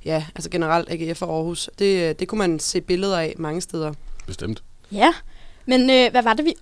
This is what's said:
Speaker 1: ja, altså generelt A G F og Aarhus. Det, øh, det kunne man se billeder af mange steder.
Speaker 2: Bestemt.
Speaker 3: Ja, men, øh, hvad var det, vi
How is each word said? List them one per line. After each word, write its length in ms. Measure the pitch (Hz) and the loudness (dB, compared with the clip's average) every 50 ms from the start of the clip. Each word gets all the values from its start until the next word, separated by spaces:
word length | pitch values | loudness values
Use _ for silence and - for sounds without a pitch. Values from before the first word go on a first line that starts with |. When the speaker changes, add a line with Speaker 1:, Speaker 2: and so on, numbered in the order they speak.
| - | -6
Speaker 1:
ja, 180 | - 160 156 156 156 - | -2 -2 -2 -2 -4 -10
altså 140 | - 160 170 | -10 -8 -4
generelt 400 | 180 175 165 156 160 170 165 - | -2 -2 0 2 2 2 0 0
A 60 | 165 | -6
G 220 | 165 165 160 165 - | -6 -4 -6 -6 -4
F 40 | |
og 140 | 185 170 160 | -4 -4 -2
Aarhus. 340 | 160 160 170 170 - - - - - | -2 -2 -4 -4 -6 -8 -8 -4 0
Det, 300 | 202 196 196 185 170 160 | 2 2 2 2 2 0
øh, 60 | 156 - | -2 -2
det 80 | 190 185 | -4 -4
kunne 120 | - 214 | -2 0
man 200 | 202 175 165 151 | 0 0 0 0
se 220 | - - - 185 | -2 -4 -4 -2
billeder 380 | 170 - 180 175 196 196 190 175 | -2 -2 -2 0 0 0 0 0
af 160 | 165 156 - - | -2 -2 -4 -6
mange 240 | 160 151 151 175 | -6 -6 -6 -6
steder. 320 | 180 - - 165 156 151 151 - - - - - - | -6 -6 -6 -6 -4 -6 -6 -8 -10 -10 -10 -10 -8
Speaker 2:
Bestemt. 380 | - - - - - 110 - - - - - - - | -10 -10 -8 -6 -6 -6 -8 -10 -16 -20 -20 -16 -8
Speaker 3:
Ja, 220 | 202 202 214 311 330 - - - - - - - - - - | 0 4 6 6 6 4 -2 -14 -16 -16 -16 -18 -18 -8 -2
men, 240 | - 254 254 254 262 | 2 4 4 6 6
øh, 220 | 262 254 254 233 | 6 6 6 6
hvad 120 | - 247 233 | 4 4 4
var 100 | 233 220 | 4 4
det, 120 | 226 302 | 2 2
vi 80 | 330 - - | 0 0 0